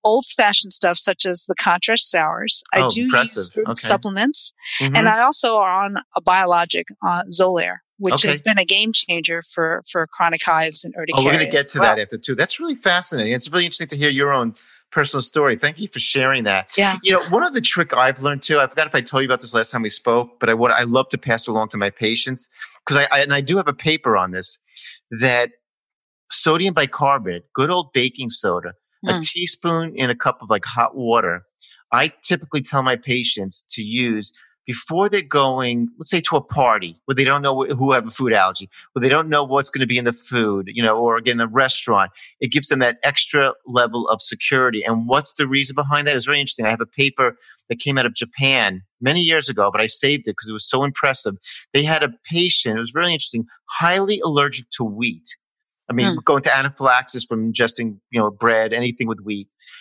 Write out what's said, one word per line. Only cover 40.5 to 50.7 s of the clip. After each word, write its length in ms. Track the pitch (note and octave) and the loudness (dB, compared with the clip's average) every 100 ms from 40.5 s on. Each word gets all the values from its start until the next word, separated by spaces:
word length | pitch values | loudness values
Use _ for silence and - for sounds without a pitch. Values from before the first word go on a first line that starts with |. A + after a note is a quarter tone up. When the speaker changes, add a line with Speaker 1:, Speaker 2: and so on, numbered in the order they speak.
| G2 F#2 | 0 -4
Speaker 2:
you 80 | A2 | -2
know, 160 | A2+ A2 | 2 2
or 200 | A#2 A2+ | 2 2
again, 240 | A#2 A#2+ | 0 0
a 60 | A#2 | 0
restaurant. 640 | A#2+ C3 - - G#2 F#2+ - - _ | 2 2 2 2 2 2 -4 -20 _
It 100 | B2+ | -4
gives 160 | C3+ C#3+ | -2 0
them 100 | C3+ | 2
that 180 | B2 A#2 | 2 2
extra 480 | C#3 C3+ - D3+ C3+ - - | 0 0 2 2 0 -2 -2
level 420 | B2 A#2+ A#2+ A2 | 0 0 0 -2
of 140 | A2 | 0
security. 600 | - A2 - C3+ B2+ A2 | -2 -4 -2 2 2 0
And 240 | G2+ A2+ A#2 | -2 -2 0
what's 280 | C3+ D3 | 0 0
the 160 | - C#3 | -2 -2
reason 260 | C#3 C3+ C3+ | 0 -2 -2
behind 320 | C#3 D3 D3 | -2 0 0
that? 80 | C3+ | 0
It's 80 | B2+ | 0
very 140 | D3 | 0
interesting. 260 | C#3 - G#2+ | 0 0 0
I 40 | |
have 100 | A2+ | -2
a 60 | A2+ | -4
paper 520 | - C#3 C3 B2+ A#2 - - - | -2 -2 2 0 -2 -12 -20 -10
that 100 | A#2+ | -6
came 180 | C#3+ C3+ | -2 0
out 80 | A#2+ | 0
of 80 | |
Japan 720 | A#2 A#2+ - C#3 C3 G#2 F#2 F#2 _ | -2 -6 -2 0 2 0 -2 -10 _
many 180 | B2+ E3+ | -2 0
years 300 | E3+ D#3+ C#3+ | 2 2 0
ago, 200 | G#2+ G2+ | 0 0
but 120 | G#2 | 0
I 60 | A2 | 0
saved 420 | - C#3 D3 A2+ | 2 2 0 -4
it 80 | G2+ | -10
'cause 100 | G#2+ | -10
it 60 | |
was 120 | G#2+ | -6
so 200 | - | -2